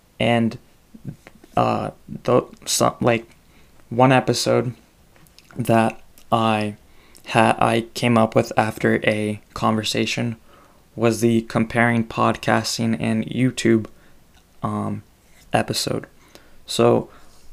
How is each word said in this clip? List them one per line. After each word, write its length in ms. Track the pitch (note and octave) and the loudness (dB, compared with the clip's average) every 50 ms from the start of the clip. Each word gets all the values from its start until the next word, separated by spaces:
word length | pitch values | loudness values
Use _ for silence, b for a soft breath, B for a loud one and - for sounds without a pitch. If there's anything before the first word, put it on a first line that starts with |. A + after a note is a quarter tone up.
| _ _ _ - | _ _ _ -2
and, 400 | A#2 A#2 A#2+ A#2 A#2 A2 - - _ _ _ _ _ _ - - - - - - _ - _ - - _ - | 0 0 2 2 0 -2 -4 -8 _ _ _ _ _ _ -20 -18 -18 -18 -18 -18 _ -20 _ -20 -20 _ -2
uh, 340 | A#2 A#2 A#2 A2+ G#2+ G#2+ G#2 - _ _ - - - - | 0 0 0 0 -2 -4 -8 -10 _ _ -16 -16 -8 -2
the, 220 | - A#2+ - - - - - - | 0 0 0 0 -2 -18 -18 -8
so, 320 | - - - B2 A#2+ - - | -6 -2 0 0 0 0 0
like, 280 | A#2 B2+ A#2 A2+ - - - _ _ b b b b b b b - _ | 0 0 0 -2 -4 -10 -20 _ _ b b b b b b b -16 _
one 220 | A#2 A#2+ B2+ C3 | 2 4 4 6
episode 640 | C3 B2+ - C3 A#2+ - - A#2+ A#2+ A#2+ A#2 B2+ A#2 - _ _ _ _ _ _ _ - - - _ - _ _ - | 6 4 2 0 -2 -2 0 0 0 0 0 -2 -8 -12 _ _ _ _ _ _ _ -20 -20 -20 _ -20 _ _ -10
that 440 | - A2+ A#2 A2+ A2+ A2 - - - - - - - - - | -6 0 2 4 4 4 2 -2 -8 -20 -20 -20 -20 -4 -2
I 440 | A#2 A2+ A2+ A2+ A2 G#2+ G#2+ G#2 G#2 - b b b b b b b b b - | 0 0 2 0 0 0 -2 -4 -8 -12 b b b b b b b b b -2
ha-, 280 | - A#2 A2 A#2 - - | 2 4 4 4 4 2
I 280 | A#2 A#2 A2+ A#2 A#2 - - | 0 0 0 -2 -2 -4 -6
came 220 | - B2 A#2+ A#2 | -2 0 2 4
up 180 | A2+ A2+ A2+ - | 4 4 4 2
with 180 | A#2 A2+ - - | 0 0 0 0
after 440 | - A2 A2 - - - A2+ A2 - - | 0 0 0 -2 -2 0 0 0 2 2
a 380 | A2+ G#2+ G#2+ G#2+ G#2+ G#2+ G#2 - _ | 0 0 0 -2 -4 -6 -8 -12 _
conversation 840 | - - A2+ A2+ A2 A2 G#2+ - - A#2 A2+ A2 - A#2 A#2+ A#2 A2+ - b b b b b b b b b b _ | -10 -2 -2 0 0 0 -2 -2 -2 -2 -2 -2 -4 -4 -4 -6 -6 -10 b b b b b b b b b b _
was 240 | A2 A#2 A#2 A2 G2+ | 0 0 0 2 2
the 220 | A#2 A#2 A2+ A2+ | 0 2 2 0
comparing 600 | A2+ - - A2+ A2+ A2+ - A#2 A#2 A#2+ A#2 A#2 A2+ | -2 -2 -4 -4 -4 -2 0 0 2 2 2 0 -2
podcasting 920 | - - A#2+ A#2 A2+ A2 - - A#2 A2+ A2+ A2+ - - - A#2 A2+ A2+ - | -4 -2 0 0 0 0 -2 0 0 0 0 0 -4 -6 -4 -4 -4 -2 -2
and 260 | A#2 A2+ A2 A2 - | -2 -4 -2 -4 -4
YouTube, 600 | - A2+ A#2 B2+ B2+ - - - A2 A2+ A2+ G#2 - b b b b b b b b _ _ _ _ _ - | -6 -2 -2 -2 -2 -2 0 2 2 2 2 0 -6 b b b b b b b b _ _ _ _ _ -10
um, 400 | - G#2+ G#2+ G#2 G#2+ G#2 G#2 G#2 - _ _ _ b b b b b b | -8 -6 -6 -6 -6 -6 -8 -8 -12 _ _ _ b b b b b b
episode. 540 | - A2+ - - - - - - - A2+ - - _ b b b b b b b b b b | -4 -4 -2 -2 -4 -6 -4 -4 -6 -6 -8 -12 _ b b b b b b b b b b
So 440 | - - - A#2 A#2+ A#2 A#2 - b b b b b b b b b | -8 0 2 4 4 4 2 0 b b b b b b b b b